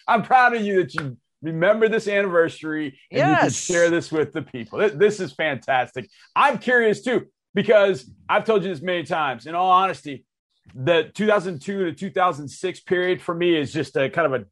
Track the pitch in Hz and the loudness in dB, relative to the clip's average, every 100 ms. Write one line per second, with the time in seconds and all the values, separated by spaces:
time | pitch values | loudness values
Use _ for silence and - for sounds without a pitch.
0 | - 233 - 254 247 233 202 190 151 - | -2 0 4 4 4 2 0 0 0 -4
1 | 143 120 _ _ 156 160 180 220 220 220 | -8 -12 _ _ -8 0 2 4 2 0
2 | 202 202 202 175 165 139 156 156 147 139 | -2 -2 2 2 2 -2 -8 -6 -8 -12
3 | _ 202 339 359 202 - - 175 170 170 | _ 0 2 4 2 -2 -2 2 4 2
4 | - 156 143 160 - 127 110 127 208 143 | -2 -2 -2 -4 -10 -12 -10 -2 -2 2
5 | 208 208 175 - 156 131 - 127 120 135 | 2 2 -6 -4 -4 -4 -2 0 0 -6
6 | - _ _ - 277 247 - 247 226 208 | -14 _ _ 0 2 0 0 2 2 0
7 | 254 226 - _ _ 202 202 214 196 170 | -2 -4 -4 _ _ -4 4 4 4 0
8 | - - - 196 202 214 180 160 180 175 | -8 -20 -2 -2 2 0 0 -6 -4 -4
9 | 143 170 147 120 131 170 185 185 190 170 | -4 -2 -2 -4 -8 -4 2 4 4 -2
10 | 147 135 - _ _ _ _ 127 131 170 | -10 -14 -16 _ _ _ _ -6 2 2
11 | 156 - 214 208 180 - - 196 180 143 | 2 -2 0 0 0 -8 -8 -4 -4 -6
12 | 190 190 180 143 143 - 185 170 - 180 | -6 0 0 0 -10 -10 -8 -10 -4 -2
13 | 180 180 - 170 175 160 143 156 139 151 | 0 -2 -4 -2 0 0 0 -4 -4 -2
14 | 135 165 151 131 101 | -2 0 0 -2 -2